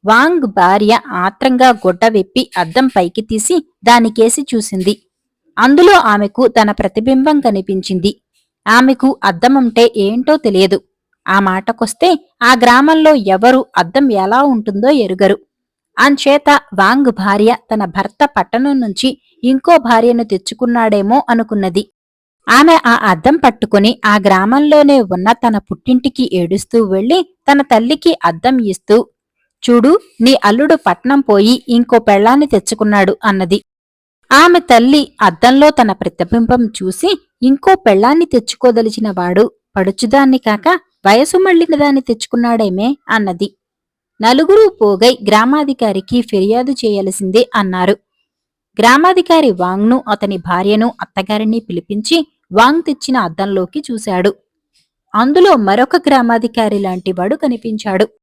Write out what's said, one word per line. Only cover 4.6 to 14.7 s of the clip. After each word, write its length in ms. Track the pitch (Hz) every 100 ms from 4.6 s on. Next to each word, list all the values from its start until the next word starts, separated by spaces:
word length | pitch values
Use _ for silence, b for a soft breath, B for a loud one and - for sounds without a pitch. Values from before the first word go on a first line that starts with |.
| 208 190 185 214 _ _ _ _ _ -
అందులో 380 | 240 294 359 381
ఆమెకు 380 | 220 208 202 - 254
తన 220 | 240 214
ప్రతిబింబం 680 | 208 190 220 233 262 277 294
కనిపించింది. 680 | 254 202 190 190 180 185 190 214 _ _ _ _ -
ఆమెకు 420 | 233 262 262 262 269
అద్దమంటే 600 | 196 170 247 277 240 220 233 220
ఏంటో 380 | 196 233 262 302
తెలియదు. 420 | 233 190 190 196 _ _ _ _ -
ఆ 100 | 190
మాటకొస్తే 680 | 196 190 196 226 226 - 349 330 _ _
ఆ 80 | 240
గ్రామంలో 580 | 254 240 240 294 320 311 294 196
ఎవరు 260 | 190 233 262 - -
అద్దం 300 | 170 262 277
ఎలా 280 | 202 190 240
ఉంటుందో 480 | 285 240 214